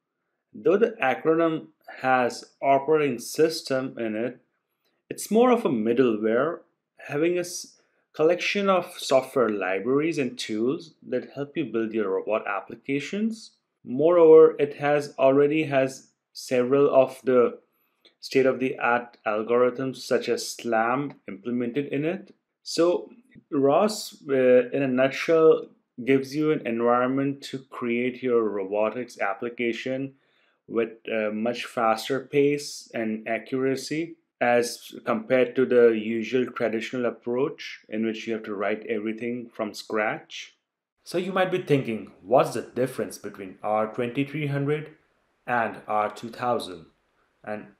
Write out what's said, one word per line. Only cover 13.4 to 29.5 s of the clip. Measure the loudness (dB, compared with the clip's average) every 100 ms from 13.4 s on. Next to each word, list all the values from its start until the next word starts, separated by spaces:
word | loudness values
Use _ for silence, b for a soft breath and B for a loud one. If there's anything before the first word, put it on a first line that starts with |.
| -16 _ _ _ -10
Moreover, | 0 4 8 10 12 10 6
it | -4 -2
has | 0 0 -2 2
already | 4 6 4 2 0
has | 0 0 -4 -20 _ _
several | -16 -2 0 4 4 6
of | 6 4 2
the | 2 4 4 0 _ _ _ _ b b
state-of-the-art | -2 2 2 2 -2 -2 0 -2 -2 _ -4
algorithms | -4 0 2 2 0 -6 -6
such | -2 -2 0
as | -4 -4
slam | -10 -2 0 0 -2 -4 -10 -16
implemented | -12 -6 -4 -4 -4 -4
in | -4
it. | -4 -6 -10 _ _ _
So | -8 0 2 0 -4 -20 _ -20 -8
ros, | 0 2 4 2 -2 -10 -12 -2
uh, | 2 6 6 4
in | -2
a | 0
nutshell, | 2 0 0 0 4 6 4 0 _ _ -10 0
gives | 0 0 -2
you | 0
an | -2 -2
environment | -2 2 2 2 0 -2 -6
to | -10 -12 -12
create | -8 -4 -2 -2 -4
your | 0 2
robotics | 0 -2 -4 0 0 -2 -10 -6
application | -4 -4 -8